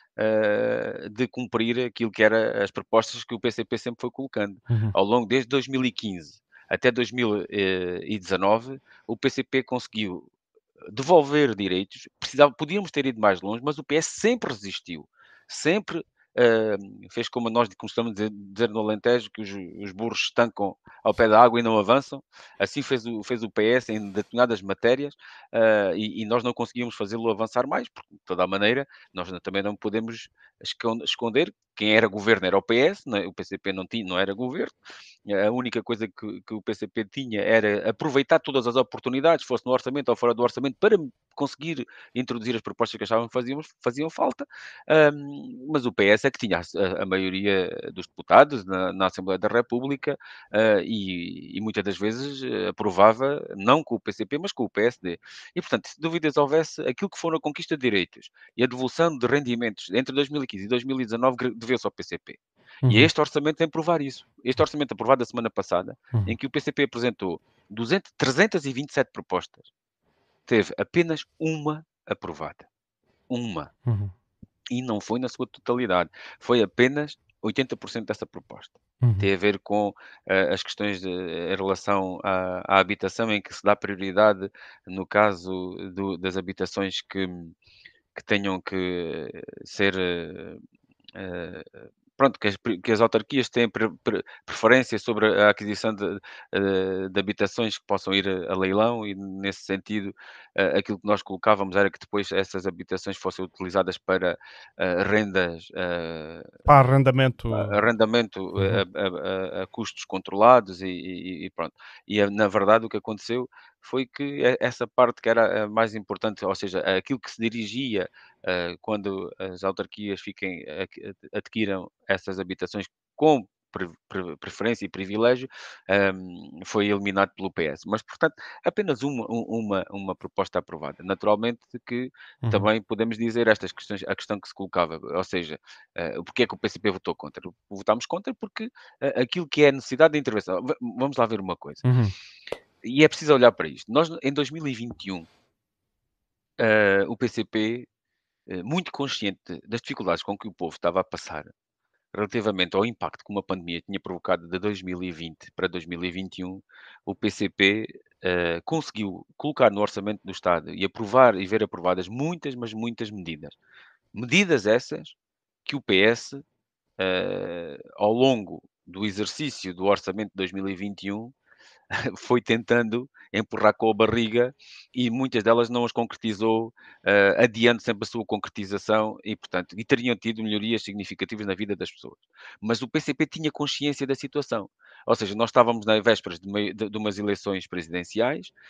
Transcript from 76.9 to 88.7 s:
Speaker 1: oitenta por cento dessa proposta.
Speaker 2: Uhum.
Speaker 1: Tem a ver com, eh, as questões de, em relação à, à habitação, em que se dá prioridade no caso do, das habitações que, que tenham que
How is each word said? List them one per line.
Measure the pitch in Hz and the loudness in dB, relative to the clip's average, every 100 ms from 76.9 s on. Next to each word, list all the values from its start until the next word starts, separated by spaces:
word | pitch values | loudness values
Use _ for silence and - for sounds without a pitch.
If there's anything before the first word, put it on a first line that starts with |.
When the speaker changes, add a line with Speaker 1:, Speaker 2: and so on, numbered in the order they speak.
| 147 151 - _ _ | 2 -6 -10 _ _
Speaker 1:
oitenta | 107 113 127 117 | -4 -2 -2 -4
por | - | -8
cento | 117 104 | -8 -6
dessa | 107 | -8
proposta. | - - - - - _ _ - | -10 -14 -20 -20 -20 _ _ 0
Speaker 2:
Uhum. | 123 98 | 2 4
Speaker 1:
Tem | 98 | 2
a | 95 | 4
ver | 104 98 | 2 2
com, | - 104 101 - - - - | 0 0 0 -4 -16 -10 0
eh, | 95 82 | 2 2
as | 95 | 0
questões | - - 104 95 | -4 -4 -4 -2
de, | 92 | -4
em | 90 90 82 85 95 | -4 -4 -4 -4 -2
relação | 98 95 - 101 92 90 | 0 0 0 0 0 -4
à, | 101 92 92 90 - 98 | -2 -2 -2 -4 2 4
à | |
habitação, | 92 101 95 - 113 | 4 0 -4 -2 -2
em | 104 | -2
que | - | -4
se | - | -2
dá | 101 | 2
prioridade | 104 101 95 98 92 107 98 98 - - - - | 2 0 -6 -2 4 4 4 -4 -10 -20 -20 -12
no | 95 92 | -8 -2
caso | 104 107 90 90 92 90 90 95 | 2 4 2 -6 -6 -8 -10 -10
do, | 90 98 87 | -6 -4 -4
das | 92 92 | -4 -4
habitações | 90 - 95 - 98 - | -6 -6 -6 -4 -4 -6
que, | - 95 92 87 85 - _ _ - _ _ | -8 -4 -4 -6 -14 -20 _ _ -20 _ _
que | - | -12
tenham | - 104 98 92 | -2 0 0 -4
que | - | -4